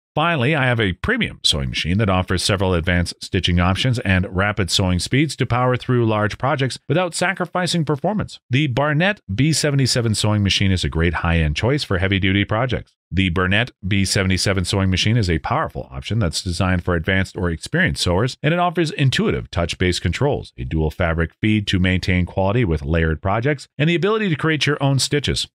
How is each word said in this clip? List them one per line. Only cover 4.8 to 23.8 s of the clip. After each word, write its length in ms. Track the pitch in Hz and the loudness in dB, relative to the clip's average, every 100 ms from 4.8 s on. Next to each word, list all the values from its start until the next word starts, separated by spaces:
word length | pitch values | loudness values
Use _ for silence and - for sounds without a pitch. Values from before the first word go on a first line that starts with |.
| 92 90 | 2 0
speeds 380 | - 131 151 - | 0 0 0 -2
to 100 | 120 | -2
power 300 | 120 127 123 | 0 0 0
through 300 | - 123 113 | 0 2 2
large 320 | 107 104 - | 2 0 -2
projects 400 | 131 151 131 - - | -2 0 -2 -4 -2
without 260 | 151 180 | 0 0
sacrificing 720 | - 180 185 175 180 175 175 | -2 -2 -2 -4 -2 0 0
performance. 560 | 151 147 170 208 - - _ | 0 -2 -2 -2 -6 -10 _
The 160 | 127 151 | 0 2
Barnett 540 | 123 147 147 185 202 - | 0 0 2 0 -2 -6
B 200 | 98 147 | 0 2
seventy-seven 640 | 139 151 139 131 127 117 | 2 0 2 2 0 0
sewing 280 | 104 110 104 | 0 2 2
machine 300 | 101 - 98 | 2 2 2
is 120 | 92 | 2
a 60 | - | 0
great 240 | 76 85 | 0 0
high-end 420 | 80 85 82 78 73 | 0 0 2 2 0
choice 280 | 110 147 | 0 -2
for 140 | - 92 | -2 -2
heavy-duty 460 | 95 98 95 98 98 | 0 2 2 2 0
projects. 480 | 107 123 104 - _ _ | -2 -2 -4 -8 _ _
The 140 | 90 95 | 0 2
Burnett 440 | 85 92 104 127 _ 92 | 2 2 0 -2 _ -2
B 200 | 101 95 | 0 2
seventy-seven 580 | 107 95 92 - 95 | 0 0 0 0 0
sewing 240 | 87 101 95 | 0 0 0
machine 300 | 92 104 120 | 2 2 2
is 100 | 90 | 2
a 100 | 80 | -2
powerful 480 | - 135 151 - - | -2 -4 -4 -8 -12
option 280 | 65 - 107 | -12 -4 -2
that's 240 | 87 - | -2 -2
designed 400 | 92 85 92 90 | -6 -2 0 0
for 120 | 90 | 0
advanced 420 | 85 80 95 92 - | -2 0 0 -2 -4
or 140 | 90 | -4
experienced 520 | 82 - 160 160 69 | -4 -4 -2 -2 -2
sewers, 360 | 92 87 127 - | 0 0 0 -2
and 120 | 147 | -2
it 60 | 175 | 0
offers 300 | 175 170 156 | 0 0 -2
intuitive 600 | - 135 143 214 73 55 | 0 0 2 0 -2 -4
touch-based 500 | - 82 - 90 85 | -4 -4 0 0 0
controls, 540 | 92 - 143 98 - - | -2 0 -2 -2 -6 -12
a 80 | |
dual 260 | 64 78 78 | -4 -2 -2
fabric 440 | - 87 82 82 | 0 -2 0 -4
feed 320 | - 107 107 104 | -2 0 0 0
to 120 | 95 | 0
maintain 460 | 92 92 - 90 | 2 2 0 0
quality 400 | 87 - 95 117 | 0 0 0 0
with 180 | 107 78 | 0 0
layered 380 | 71 82 80 78 | 0 0 2 0
projects, 480 | 95 107 131 147 - | -2 -2 -2 -4 -8
and 120 | - | -2